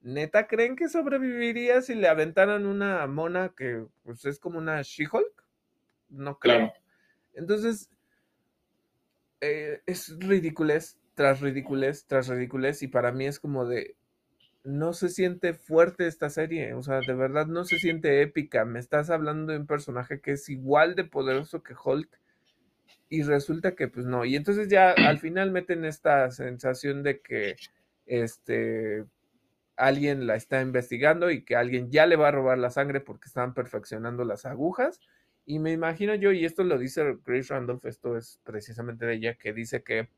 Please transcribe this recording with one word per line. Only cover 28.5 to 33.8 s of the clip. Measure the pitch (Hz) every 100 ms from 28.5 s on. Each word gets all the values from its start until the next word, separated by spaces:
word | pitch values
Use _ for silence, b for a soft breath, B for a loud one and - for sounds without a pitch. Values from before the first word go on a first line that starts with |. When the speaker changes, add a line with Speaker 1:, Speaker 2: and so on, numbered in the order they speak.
| 117 113 113 110 107 107 _ _ _ _ _ _ -
Speaker 1:
alguien | 131 139 143 139 123
la | 110
está | - 135
investigando | 131 127 123 120 143 170 175
y | 151 -
que | 123
alguien | 123 123 123
ya | 143 160
le | 165
va | 151
a |
robar | 143 131 127
la | 123
sangre | 123 143 139
porque | 135 107 -
están | - 123
perfeccionando | 123 120 110